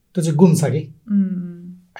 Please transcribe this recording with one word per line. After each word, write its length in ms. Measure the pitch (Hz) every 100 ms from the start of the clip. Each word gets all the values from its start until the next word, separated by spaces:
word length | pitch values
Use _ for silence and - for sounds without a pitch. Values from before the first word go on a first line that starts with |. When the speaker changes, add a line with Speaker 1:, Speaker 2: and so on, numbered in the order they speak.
| _
Speaker 1:
त्यो 100 | 185
चाहिँ 140 | 165 147
गुम्छ 260 | 180 151
कि। 300 | 139 156 - - -
Speaker 2:
उम्। 600 | 202 185 180 175 175 175 - _